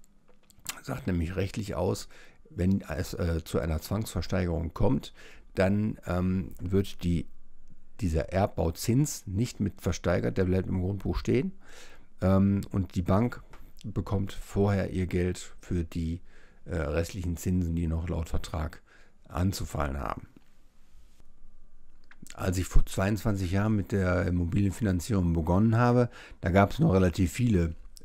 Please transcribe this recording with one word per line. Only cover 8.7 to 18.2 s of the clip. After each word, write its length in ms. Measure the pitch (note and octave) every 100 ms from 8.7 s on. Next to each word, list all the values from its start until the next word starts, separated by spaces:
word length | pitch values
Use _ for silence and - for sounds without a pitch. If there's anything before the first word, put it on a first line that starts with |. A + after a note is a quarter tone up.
| - - A#2 D3+ - -
nicht 340 | F#2+ B2 -
mit 220 | G2+ -
versteigert, 560 | - E2+ F2+ F#2 A2+ -
der 60 |
bleibt 220 | F2+ F#2 F2+
im 140 | F#2+
Grundbuch 360 | F2+ G2+ F#2+ F2
stehen, 340 | - A2+ F#3 - - - - - - -
ähm, 400 | F#2 F#2+ G2 G2 -
und 240 | G2+ F2+
die 80 | -
Bank 400 | F2+ F#2+ A#2+ - - - - -
bekommt 480 | - G2+ G2 G2+ G2
vorher 600 | - - G#2 G2+ G2 F#2
ihr 140 | F#2+ F2
Geld 480 | F2+ F2+ F2+ - -
für 240 | - F2+
die, 380 | E2 F2 E2 E2+ - - - -
äh, 120 | - F2+
restlichen 600 | C#2+ D#2 F2 G2+ F2 E2
Zinsen, 380 | F#2 F2+ E2+
die 120 | E2 E2
noch 220 | E2 E2+
laut 220 | E2